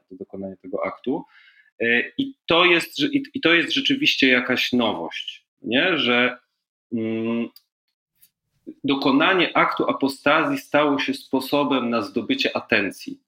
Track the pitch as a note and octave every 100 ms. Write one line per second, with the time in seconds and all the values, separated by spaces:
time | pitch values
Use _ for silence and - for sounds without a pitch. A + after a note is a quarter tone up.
0 | - F#2 F#2+ G2 F#2+ F#2+ F#2 G2 F#2 -
1 | - D3+ - - - _ _ - A#2 A#2+
2 | - - C#3 - - E3+ F3+ E3+ - -
3 | C#3+ C#3 C3+ C3+ D#3+ E3+ C#3+ C3+ C3+ C3
4 | C3+ - C3 B2+ B2 B2 - B2 A2+ E2
5 | E2 - - - _ _ F#2 A#2+ F3+ D#3+
6 | A#2+ A#2+ B2 B2 _ _ _ _ _ A#2
7 | A2 A2+ A2+ A#2 A#2 - _ _ _ _
8 | _ _ _ _ _ _ - - C3+ C#3
9 | C#3+ C3+ E3+ F#3+ D#3+ - E3+ - D#3 -
10 | C3+ - C#3+ D#3 C#3+ C3+ - D3 D3 C#3
11 | C3+ C3 - C3 B2 C#3+ C3 C3 A#2 A#2
12 | G2+ A#2+ G#2 C3+ - - - G#2+ G2 -
13 | - -